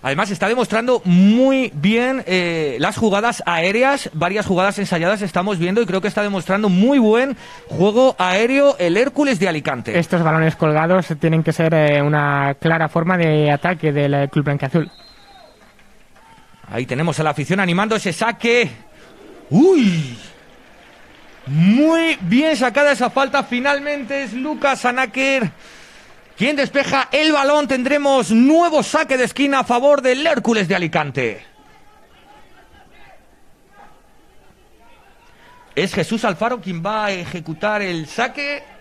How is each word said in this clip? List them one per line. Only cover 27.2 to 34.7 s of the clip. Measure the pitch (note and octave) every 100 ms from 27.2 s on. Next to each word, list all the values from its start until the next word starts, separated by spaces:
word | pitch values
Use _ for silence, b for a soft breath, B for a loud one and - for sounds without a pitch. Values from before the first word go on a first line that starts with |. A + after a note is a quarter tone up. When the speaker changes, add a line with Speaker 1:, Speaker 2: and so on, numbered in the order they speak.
| D#4
Speaker 1:
balón. | D4+ C#4 D4 C#4+
Tendremos | C4 B3 D4 C#4 C4+ F3
nuevo | A3 C4 D#4+ F4 D#4
saque | G#3+ D4 D#4 C4
de | B3
esquina | - C#4 C#4
a |
favor | - A#3+ C4+ C#4+
del | B3+ B3+ D#4+
Hércules | C#4+ G#3+ A3+ F3
de | F#3
Alicante. | E3+ E3 D3 C3+ A#2+ F#2 - _ - - - _ _ _ _ - - - - - - - - - _ _ - - _ - - - _ _ _ - - _ _